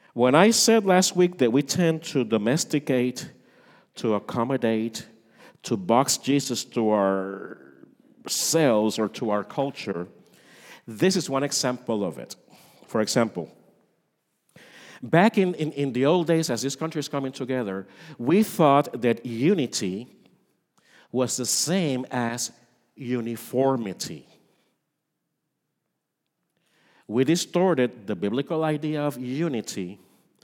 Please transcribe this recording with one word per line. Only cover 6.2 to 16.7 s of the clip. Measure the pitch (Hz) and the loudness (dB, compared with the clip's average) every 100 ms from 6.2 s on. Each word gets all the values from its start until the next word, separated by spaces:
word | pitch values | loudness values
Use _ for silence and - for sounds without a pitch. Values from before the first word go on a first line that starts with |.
| - 139 - 120 - | 0 -2 0 -6 -6
to | - 110 | -2 2
ourselves | 107 98 98 95 98 95 - 67 69 - _ _ _ - - - 165 151 107 110 104 | 2 2 0 -4 -10 -12 -16 -20 -20 -20 _ _ _ -8 -6 0 2 4 4 2 0
or | 107 | -4
to | - 117 | -4 -4
our | 104 | -2
culture, | 98 - 139 139 - 87 90 - _ _ _ - - - - | -4 -4 -6 -6 -8 -8 -8 -14 _ _ _ -20 -20 -20 -14
this | 110 170 185 | 0 0 0
is | 156 | -2
one | 135 | -4
example | 143 - 135 123 - 110 | -2 -2 -2 -4 -4 -4
of | 95 76 | -4 -6
it. | - - _ - - _ - | -14 -18 _ -20 -20 _ -6
For | 117 | -4
example, | 107 - 113 92 80 - _ _ _ _ _ _ _ _ _ - - - - - | 0 0 0 -2 -10 -14 _ _ _ _ _ _ _ _ _ -20 -20 -20 -20 -16
back | 120 160 208 226 | 0 4 4 4
in, | 185 170 | 0 0
in, | 151 | -4
in | 139 139 | -2 -2
the | 120 135 | 0 2
old | 180 160 | 2 2
days, | 165 156 | 0 0
as | 117 | -2
this | 131 | -4